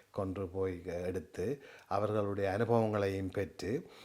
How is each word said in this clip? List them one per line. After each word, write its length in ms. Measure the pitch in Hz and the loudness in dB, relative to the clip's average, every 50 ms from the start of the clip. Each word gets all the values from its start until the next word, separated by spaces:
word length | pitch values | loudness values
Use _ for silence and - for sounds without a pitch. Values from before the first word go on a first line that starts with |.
| - _ | -20 _
கொண்டு 360 | - 104 98 95 90 101 98 | -4 -2 -2 -2 -2 -2 -4
போய் 360 | 87 90 95 95 95 90 87 90 90 85 87 90 | -4 -2 -2 0 0 -2 -4 -6 -4 -4 -2 -2
எடுத்து 560 | 92 90 92 80 - - - 113 117 147 143 - - - - - | -2 -2 -2 -6 -6 -4 -2 -2 -2 -2 -4 -8 -14 -20 -20 -6
அவர்களுடைய 640 | - 95 101 107 104 107 107 101 101 101 98 98 95 | -2 0 2 2 2 2 2 2 0 0 2 2 2
அனுபவங்களையும் 800 | 92 107 117 110 117 113 113 110 107 101 101 98 95 98 98 92 | 2 2 4 4 6 6 6 4 4 2 2 2 0 0 -2 -2
பெற்று 580 | - 104 95 80 - - 90 92 123 165 - - - - | -2 -2 -2 -2 -4 -6 -4 -2 -2 -2 -4 -8 -16 -20